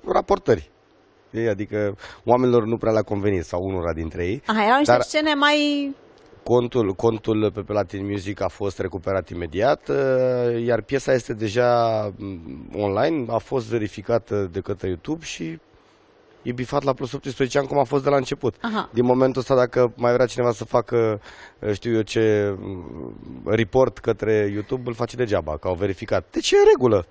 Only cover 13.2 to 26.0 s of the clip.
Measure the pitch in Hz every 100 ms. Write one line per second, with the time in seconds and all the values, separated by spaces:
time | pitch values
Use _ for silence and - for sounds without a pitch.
13.2 | 117 113 - 135 110 117 104 - 98 117
14.2 | - 104 95 90 - 98 98 87 - 160
15.2 | 156 - 165 165 _ _ _ _ _ _
16.2 | _ _ 123 123 123 143 139 131 135 139
17.2 | 143 120 131 143 135 143 120 143 135 143
18.2 | 127 139 120 - 233 214 - 113 123 127
19.2 | 131 131 120 135 123 - 123 110 120 123
20.2 | 127 - 120 110 113 123 - 120 113 104
21.2 | - - - _ - 101 120 113 107 113
22.2 | 110 104 101 98 98 92 78 65 62 52
23.2 | - 64 - 110 110 131 127 - - 107
24.2 | 107 107 104 101 101 131 123 110 117 123
25.2 | 120 98 78 76 92 87 98 95